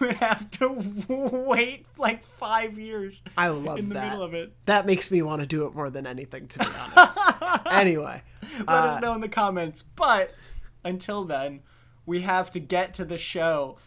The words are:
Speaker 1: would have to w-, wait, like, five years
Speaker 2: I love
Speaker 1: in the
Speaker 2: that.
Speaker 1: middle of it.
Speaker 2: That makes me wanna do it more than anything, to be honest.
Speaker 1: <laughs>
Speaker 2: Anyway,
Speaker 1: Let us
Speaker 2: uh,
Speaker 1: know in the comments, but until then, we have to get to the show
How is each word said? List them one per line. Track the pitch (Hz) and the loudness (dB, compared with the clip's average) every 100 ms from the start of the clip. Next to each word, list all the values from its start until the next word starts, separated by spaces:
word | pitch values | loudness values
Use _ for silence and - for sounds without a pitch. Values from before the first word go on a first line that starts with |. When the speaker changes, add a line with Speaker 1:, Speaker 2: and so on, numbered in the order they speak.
Speaker 1:
would | 247 - | -2 0
have | 226 214 208 | 0 0 -4
to | - 254 | -2 -2
w-, | 262 196 208 185 262 269 254 262 | -2 -8 -8 -6 -4 -2 -2 0
wait, | 233 240 277 - - | 2 0 -4 -16 -4
like, | 247 233 | -2 -2
five | - - 226 226 226 214 | -8 -12 -2 0 -2 -8
years | 220 220 196 - - - | -10 -8 -8 -12 -10 -2
Speaker 2:
I | 175 | 0
love | 151 147 147 | 0 -4 -6
Speaker 1:
in | 202 | -6
the | |
Speaker 2:
that. | 139 127 | -4 -6
Speaker 1:
middle | 208 | -6
of | 180 | -6
it. | 165 170 - - | -8 -10 -8 2
Speaker 2:
That | 202 196 | 2 4
makes | 185 - | 2 4
me | 185 | 2
wanna | 156 151 143 | 2 -2 -2
do | 156 147 | -2 -2
it | |
more | 147 143 | -4 -6
than | 135 135 | -6 -8
anything, | 127 143 135 123 | -10 -12 -14 -10
to | - | -4
be | 240 | -4
honest. | - - - 359 - 381 - 349 339 | -4 4 10 10 8 2 2 0 -2
Speaker 1:
<laughs> | - | 2
Speaker 2:
Anyway, | 196 190 160 143 127 - - - 277 208 | 4 4 2 -2 -10 -14 -18 -14 -8 2
Speaker 1:
Let | 160 | 4
us | 160 151 | 4 2
Speaker 2:
uh, | |
Speaker 1:
know | 240 | -2
in | 226 | -2
the | 220 | -4
comments, | 226 202 185 165 - | 0 0 0 -4 -8
but | - - 302 214 185 - - - - - | -12 0 4 4 2 -6 -14 -12 -12 -10
until | 180 185 - 208 | -6 -6 -6 -6
then, | 180 139 139 143 - - - - - | -4 -4 -4 -8 -18 -20 -20 -16 -6
we | 175 | -4
have | 185 190 - | 0 0 0
to | 180 | -6
get | 139 180 185 | -2 -2 -2
to | - | -4
the | 165 170 | -8 -8
show | - 180 165 156 135 - | -6 -2 0 0 -2 -8